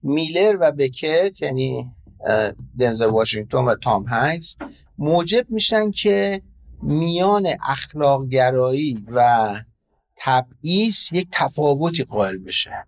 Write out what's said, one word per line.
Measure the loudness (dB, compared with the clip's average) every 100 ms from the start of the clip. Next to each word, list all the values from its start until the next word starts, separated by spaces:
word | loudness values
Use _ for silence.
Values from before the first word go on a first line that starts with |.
میلر | 0 -2 0 2 2 4
و | 2
بکت، | 2 -2 0 0 2 0 -2
یعنی، | -4 -2 -4 -4 -8 -16 -20 -10 -2
اه، | 0 0 -4 -16 -2
دنزل | 0 2 2
واشنگتن | 2 0 -2 -4 -2
و | 0
تام | 0 0 0
هنگس | 0 0 0 -2 -6 -8 -12 -18 _ -6
موجب | 0 0 2 -2 0
می‌شن | -2 0 0 0
که | 0 0 2 0 -4 -10 -20 -20 -10
میان | -2 0 0 0 2 2 0 -2
اخلاق | -4 -4 -6 0 2 2 0
گرایی | 2 2 2 0 0 -2 -4 -4
و | 2 4 4 2 -2 -12 _ _ _ _ _
تبعیض | 0 0 -2 _ -2 0 2 0 -2
یک | -4 -4
تفاوتی | -4 -2 0 0 2 0 -2
قائل | -4 -2 -2 -4
بشه. | -4 -4 -4 -8